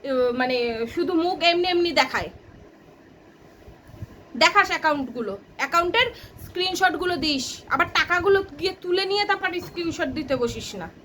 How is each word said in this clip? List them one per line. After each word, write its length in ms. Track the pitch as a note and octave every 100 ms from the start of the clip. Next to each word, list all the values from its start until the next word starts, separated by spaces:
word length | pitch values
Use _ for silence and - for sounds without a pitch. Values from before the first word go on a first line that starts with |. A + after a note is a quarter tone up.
| C#4
উম, 260 | C4 B3 B3
মানে 480 | B3+ B3+ A#3+ A3+ A#3 E4+
শুধু 180 | E4+
মুখ 300 | E4+ E4+ F#4
এমনি 240 | E4+ F4 F4+
এমনি 240 | F4 F4
দেখায়। 380 | D4 - G#3+ D#3+ - - - - - - - - - - - - - - - - - - - - -
দেখাস 300 | E4 G4+ F#4
অ্যাকাউন্টগুলো, 720 | E4 D#4 D4 C4 A#3 G#3 G3 - -
অ্যাকাউন্টের 560 | C4+ E4+ F4 G#4+ B4 - - - -
স্ক্রিনশটগুলো 720 | F4+ F#4 F4+ F#4 E4+ F4+ F4
দিস, 460 | D4+ C#4 - - -
আবার 180 | C4 F4
টাকাগুলো 560 | F4 D#4 F4+ F#4 G4 G4 C#4+
গিয়ে 160 | F4+ F#4
তুলে 240 | F4+ F4+ F#4+
নিয়ে 200 | G4+ G#4
তারপরে 340 | G4 F#4+ F4
স্ক্রিনশট 480 | F4 E4+ E4 D#4 D4
দিতে 280 | C4 D4 B3+
বসিস 400 | A#3+ A3+ - G3
না। 140 | E3 -